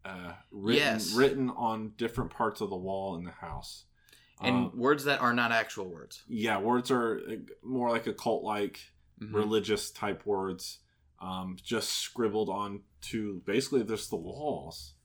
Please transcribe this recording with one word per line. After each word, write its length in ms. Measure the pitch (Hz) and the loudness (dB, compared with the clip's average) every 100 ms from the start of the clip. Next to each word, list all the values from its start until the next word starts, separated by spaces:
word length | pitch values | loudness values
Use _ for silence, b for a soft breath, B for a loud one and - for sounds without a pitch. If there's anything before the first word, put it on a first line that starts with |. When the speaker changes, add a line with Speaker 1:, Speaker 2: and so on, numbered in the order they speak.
Speaker 1:
uh, 300 | 95 95 87 85 _ | -12 -10 -12 -14 _
written, 320 | 101 101 139 | -4 2 4
Speaker 2:
Yes. 320 | 143 110 92 | 4 2 0
Speaker 1:
written 380 | 110 135 131 127 | 6 6 6 -2
on 420 | - 117 110 107 - | 0 -2 -2 -6 -4
different 360 | 117 - 117 | -2 -2 -6
parts 280 | - 110 104 | 0 0 0
of 120 | 101 | -4
the 40 | 92 | -4
wall 400 | 95 98 95 85 | -4 -4 -4 -6
in 80 | |
the 80 | 87 | -10
house. 540 | - 85 69 - - - b b b b _ | -10 -10 -10 -12 -16 -20 b b b b _
Speaker 2:
And 140 | 127 123 | 0 2
Speaker 1:
Um, 160 | 120 123 | 0 2
Speaker 2:
words 260 | 127 147 | 4 4
that 180 | 143 135 | 4 4
are 120 | 123 | 4
not 180 | 120 117 | 4 4
actual 380 | 113 110 - 92 | 4 2 -6 -8
words. 320 | 82 65 - - | -10 -14 -18 -8
Speaker 1:
Yeah, 320 | 117 113 104 | -2 0 2
words 300 | 107 123 123 | 4 4 4
are, 300 | 131 117 104 | 2 4 0
uh, 160 | - 110 - - | -4 -8 -10 -14
more 280 | 113 127 120 | -4 0 2
like 160 | 117 113 | 2 0
occult-like, 720 | 104 120 110 107 107 101 - - _ _ - | -2 0 0 0 0 -2 -4 -20 _ _ -14
Speaker 2:
Mm-hmm. 140 | 107 107 | -2 0
Speaker 1:
religious 560 | 104 110 101 104 - | 4 2 4 0 0
type 340 | - 104 95 104 | -4 -4 -2 0
words, 540 | 98 95 90 - - _ _ _ _ | 0 0 -4 -10 -14 _ _ _ _
um, 360 | 92 92 92 92 | -6 -6 -6 -8
just 300 | - 113 - | -2 -2 0
scribbled 580 | - - - 110 107 98 | -4 -4 0 2 2 0
on 320 | 98 101 101 - _ | -2 -4 -8 -14 _
to 420 | - 113 104 92 - | -6 -4 -4 -6 0
basically 380 | 104 135 139 | 0 2 2
just 260 | 107 107 - | 2 -2 -4
the 60 | 98 | -6
walls 800 | 80 110 151 101 82 - - - | -6 -6 -4 -4 -8 -14 -16 -20